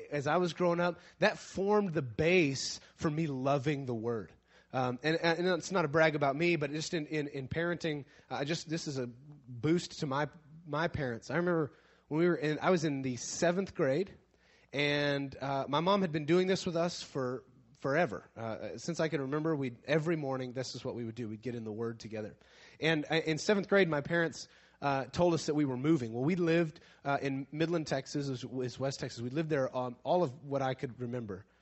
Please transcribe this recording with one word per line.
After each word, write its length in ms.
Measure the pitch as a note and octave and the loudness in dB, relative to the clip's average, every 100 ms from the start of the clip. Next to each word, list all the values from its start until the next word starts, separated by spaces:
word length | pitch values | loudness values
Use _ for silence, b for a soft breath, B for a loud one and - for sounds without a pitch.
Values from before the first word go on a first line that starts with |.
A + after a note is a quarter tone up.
| - | -6
as 160 | D3 C#3 | -2 2
I 100 | E3+ | 2
was 160 | F3 | 2
growing 280 | - F3+ E3+ | 2 2 2
up, 200 | F3 E3+ B - | 0 -2 B 0
that 200 | G3 - | 2 2
formed 560 | - - G3 G#3+ G3+ | -6 -2 2 4 2
the 80 | D#3 | -2
base 800 | C3 G#2+ D#3 F#3 D3 C3+ - - B - | -2 2 4 6 4 0 -6 -8 B -4
for 140 | E3+ | -2
me 160 | D3+ D#3+ | 0 -2
loving 600 | C3 C3+ C#3+ C3 C#3+ C3 | 0 2 2 2 -2 -2
the 80 | |
Word. 380 | A#2 A#2 A2+ F2+ - b b b | -4 -2 -4 -6 -16 b b b
Um, 260 | B2+ B2 B2 | -2 -2 0
and, 140 | D#3 D#3+ | 0 2
and 320 | E3+ E3 F3+ | 2 2 2
it's 240 | F3+ - | 0 0
not 120 | F#3+ | 0
a 40 | D3+ | 2
brag 260 | D#3+ D#3+ | 4 4
about 220 | D3 C#3+ C#3 | 4 2 2
me, 200 | F3 E3 | 2 2
but 160 | C#3+ | 0
just 220 | D#3 D3+ | -4 -4
in, 120 | F3 D3+ | -4 -2
in, 220 | D#3 C#3+ | -4 -4
in 200 | C#3+ C3 | -6 -6
parenting, 560 | D#3+ E3+ E3+ E3 D3 C3+ B B | -2 -2 -2 -2 -4 -8 B B
uh, 60 | B2+ | -4
I 80 | |
just, 260 | C#3+ E3 - | -2 -4 -4
this 160 | D#3 D#3+ | -6 -4
is 120 | C3+ | -6
a 100 | A#2+ A#2+ D3 D3 - | -6 -10 -18 -20 -16
boost 500 | A#2+ D3+ E3+ - - | -2 2 2 0 -6
to 60 | D3+ | -2
my, 220 | C#3 D3 - - - D3+ | 0 -2 -6 -20 -20 -6
my 220 | D3 E3+ | -2 0
parents. 420 | - C3 A#2 - | 0 -4 -4 -2
I 60 | D3 | 0
remember 360 | F3 E3+ D3 b b b - | 2 2 0 b b b -4
when 120 | D3+ | 2
we 80 | F3 | 2
were 80 | D3+ | 4
in, 220 | D3 D3+ | 0 2
I 80 | E3 | 2
was 140 | F3+ | 4
in 180 | D3+ C#3 | 2 0
the 140 | C3 A#2+ | -2 -4
seventh 580 | - - E3+ F3+ F#3+ | -6 0 2 2 -2
grade, 360 | - C#3+ C#3+ G3 - _ b b b b | 0 2 2 -2 -8 _ b b b b
and, 640 | C#3 D3 D3 C#3+ C#3 C#3 - | 0 2 2 2 0 -4 -6
uh, 220 | C#3 C#3 C3 | -4 -2 2
my 120 | D3 | 2
mom 200 | F3 G3+ | 4 4
had 120 | F#3 | 2
been 120 | D#3 | 0
doing 220 | D3 F3 F#3 | 2 4 4
this 180 | F#3 | 0
with 120 | F#3 E3 | 0 0
us 260 | F3 - | 0 -4
for 400 | - C#3+ B2+ B2+ - - _ _ | -6 -4 -2 -4 -10 -20 _ _
forever. 420 | C#3 D3 E3 F2+ - - | 0 2 2 -2 -10 -8
Uh, 180 | A2+ G#2+ G2+ G#2 | -6 -6 -8 -8
since 240 | - E3 | -6 -2
I 80 | D#3+ | 0
can 140 | D#3 | -2
remember, 340 | C3+ D3+ D#3+ D3+ | -2 -2 0 0
we'd, 180 | C3 A#2 - | -2 -4 0
every 260 | D#3 D#3 | 0 2
morning, 380 | D#3+ C3+ C3 B2+ | 0 -2 -4 -4
this 240 | B2 B2+ B2+ | -6 -8 -6
is 80 | |
what 100 | B2+ | -6
we 100 | G#2+ | -6
would 120 | A2+ A2+ | -6 -6
do. 120 | A2 | -8
We'd 140 | G#2+ | -6
get 140 | A#2+ A#2+ | -8 -6
in 80 | |
the 80 | A2 | -6
Word 260 | G#2 A#2 A#2 | -4 -6 -6
together. 380 | A2 G#2+ G#2+ - B B B B | -8 -8 -8 -12 B B B B
And, 240 | D#3 D#3+ C#3+ | 0 0 0
uh, 60 | D#3+ D#3 | 0 0
in 120 | D#3 | 0
seventh 300 | - G#3 F3+ | 2 2 4
grade, 200 | G3+ F3+ | 4 6
my 120 | D3 | 2
parents, 460 | - E3+ D#3+ - - b b b | 0 0 0 -4 -16 b b b
uh, 240 | C#3+ C3+ C3 | -2 0 -2
told 200 | - F3 | 2 4
us 140 | D#3+ - | 4 2
that 80 | |
we 100 | D3+ | 0
were 120 | C#3+ B2+ | 0 2
moving. 360 | D3 D#3+ A#2 | 2 2 0
Well, 120 | A#2 | -2
we 100 | C#3+ | 0
lived, 460 | F#3 E3 E3+ E3 - B B | 2 4 2 2 -4 B B
uh, 140 | C#3+ C#3 | -2 0
in 240 | C#3 C3+ C#3 | 0 -4 -4
Midland, 340 | D3+ E3 E3+ D3+ | -2 0 0 0
Texas, 420 | C3+ - D3 C#3 | -4 -2 -4 -4
is, 160 | B2+ A#2 B2+ | -4 -6 -4
is 200 | B2+ C3 | -4 -2
West 200 | C3+ - | -4 -4
Texas. 200 | C3 A#2 | -8 -8
We 100 | A#2+ | -6
lived 180 | C#3 D#3+ | -4 0
there, 260 | D3 C3 B2+ | 0 0 -2
um, 200 | B2+ A#2+ | -4 -4
all 200 | C3+ F3+ | 0 2
of 100 | D#3+ A#2+ | 2 -2
what 160 | C#3+ C#3 | -4 -2
I 140 | C3 | -2
could 240 | C3 C3+ A#2 | -2 -6 -6
remember. 460 | B2 B2 G#2+ G2 b b | -6 -6 -6 -10 b b